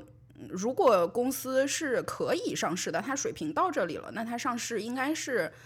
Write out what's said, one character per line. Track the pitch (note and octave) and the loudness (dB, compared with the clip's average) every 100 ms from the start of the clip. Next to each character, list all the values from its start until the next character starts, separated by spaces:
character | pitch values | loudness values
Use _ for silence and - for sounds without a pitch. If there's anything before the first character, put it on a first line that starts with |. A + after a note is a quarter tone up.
| - - - - - | -6 -20 -20 -16 -10
如 | F#3 A3 | -4 -4
果 | C4 C4+ F#3+ E3+ | 4 6 8 4
公 | A#3+ B3 | 2 0
司 | C#4 B3+ C4 C#4 | -2 0 2 2
是 | - D4+ G#3 | 0 0 0
可 | - - D#3 | 0 -2 0
以 | E4 A#4 | 0 0
上 | C#3+ F#3 F3+ | -2 -2 -2
市 | - | -2
的， | D#3+ | -2
它 | C4 C#4 | -2 -2
水 | - | -2
平 | - - | -4 -2
到 | D4 F#4 | 0 2
这 | C#4+ F3 | 2 -2
里 | A2+ | -4
了， | - | -8
那 | G3 | -6
它 | A3+ A#3+ | -6 -4
上 | C4+ A#3+ | -2 -4
市 | - A3+ | -4 -4
应 | A3 | -4
该 | C4 C4+ | -2 -2
是 | D#4 - A#3 D#3+ - | -2 0 0 0 -4